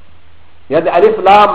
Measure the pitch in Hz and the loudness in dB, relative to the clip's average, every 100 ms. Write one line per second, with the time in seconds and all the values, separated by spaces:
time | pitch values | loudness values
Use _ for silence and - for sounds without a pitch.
0 | - - - - - - - 151 170 175 | -20 -20 -20 -20 -20 -20 -6 -6 -4 0
1 | 214 214 190 208 202 | 0 0 2 2 2